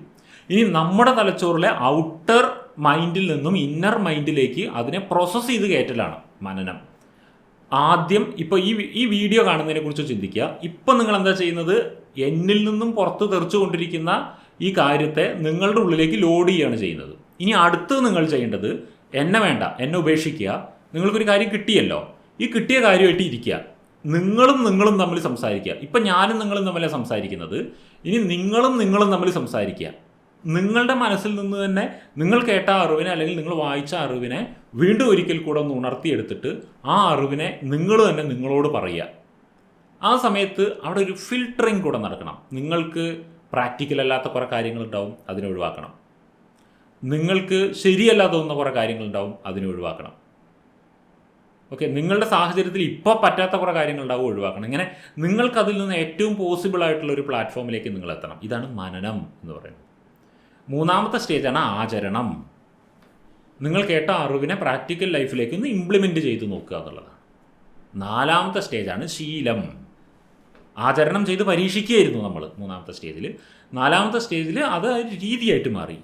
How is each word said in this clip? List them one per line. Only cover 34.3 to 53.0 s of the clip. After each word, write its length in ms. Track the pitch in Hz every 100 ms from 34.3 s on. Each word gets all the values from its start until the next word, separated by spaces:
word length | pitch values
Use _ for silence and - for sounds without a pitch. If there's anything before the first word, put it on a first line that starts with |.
| 143 247 - - 117
വീണ്ടും 320 | 175 226 254
ഒരിക്കൽ 260 | 185 170 160 156
കൂടെ 140 | 151
ഒന്ന് 120 | 147 131
ഉണർത്തിയെടുത്തിട്ട് 680 | 127 - 165 120 107 - 139 190 - - 127
ആ 100 | 185 190
അറിവിനെ 360 | 143 139 143 175 -
നിങ്ങൾ 340 | 135 147 180 220 208
തന്നെ 140 | 151 147
നിങ്ങളോട് 360 | 123 131 139 143
പറയുക. 400 | 113 92 82 - - _ _ _ _ _ _ _ -
ആ 100 | 202 247 240
സമയത്ത് 400 | 196 196 190 202 -
അവിടെ 160 | 147 190 190
ഒരു 80 | 185 -
ഫിൽട്ടറിങ് 540 | 247 240 - 226 196 156
കൂടെ 140 | 123 101
നടക്കണം. 300 | 90 80 - - 131
നിങ്ങൾക്ക് 480 | 147 170 160 165 165 165 - - _
പ്രാക്ടിക്കൽ 480 | 127 123 - 143 139
അല്ലാത്ത 240 | 131 131 -
കുറേ 140 | 123 123
കാര്യങ്ങളുണ്ടാവും, 640 | 117 117 117 110 107 104 113 -
അതിനെ 180 | 95 98
ഒഴിവാക്കണം. 420 | 92 82 80 78 - _ _ _ _ _ _ _ _ _ -
നിങ്ങൾക്ക് 560 | 127 151 165 190 190 190 196 -
ശരിയല്ലാതെ 520 | 190 185 226 214 185
തോന്നുന്ന 240 | 165 156 143
കുറേ 140 | 135 127
കാര്യങ്ങളുണ്ടാവും, 540 | 113 113 107 101 101 - 98
അതിനെ 220 | 95 95
ഒഴിവാക്കണം. 400 | 87 85 80 - - _ _ _ _ _ _ _ _ _ _ _ _ _ _ -
ഓക്കെ, 140 | 135 151 139
നിങ്ങളുടെ 300 | 165 202 208
സാഹചര്യത്തിൽ 500 | 185 175 175 180 190 160
ഇപ്പോൾ 240 | 151